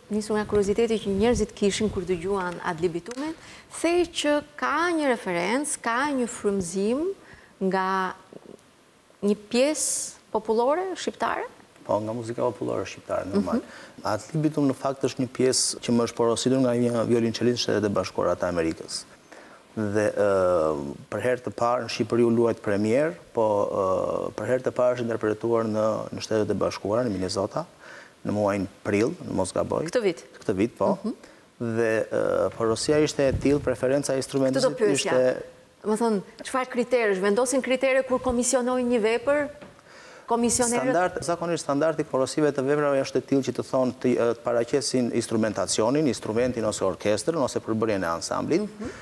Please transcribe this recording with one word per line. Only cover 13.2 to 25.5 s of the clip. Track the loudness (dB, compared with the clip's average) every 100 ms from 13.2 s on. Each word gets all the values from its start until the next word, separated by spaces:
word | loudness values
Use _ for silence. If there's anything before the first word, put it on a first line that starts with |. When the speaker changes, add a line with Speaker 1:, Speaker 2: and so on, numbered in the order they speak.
| -2
Speaker 2:
normal. | -2 0 -2
Speaker 1:
Mhm. | -4 -14 -20 -8 -4
Speaker 2:
Ad | -4 -2
Libitum | -2 0 2 0
në | 0
fakt | -4 -2 -4
është | -2
një | -4
pjesë | 2 2 2 0 -2
që | 0
më | 2 2
është | 2
porositur | 2 2 2 2
nga | 2
një | 2 2 0 2
violoncelist | 2 2 0 0 0
në |
Shtetet | 0 0 2
e |
Bashkuara | 0 -2 -2 0 0
të | 0
Amerikës. | 0 -2 -2 -8 -10 -12 -20 -20 -20 -20 -20 -12 -4
Dhe, | -2 0 2
ë, | 2 2 4 4 4 2 0 -4 -10 -8
për | -4 -2
herë | -2 -4
të |
parë | -2 0 0 -2
në |
Shqipëri | -4 0 4
u | 4
luajt | 4 2 0
premier, | -2 0 2 2 2 -4 -6
po, | 0 2 2 0
ë, | 0 0 0 0 -2 -4 -4
për | -2
herë | -2 0
të | 2
parë | 2 2
është | -2
interpretuar | 0 0 0 0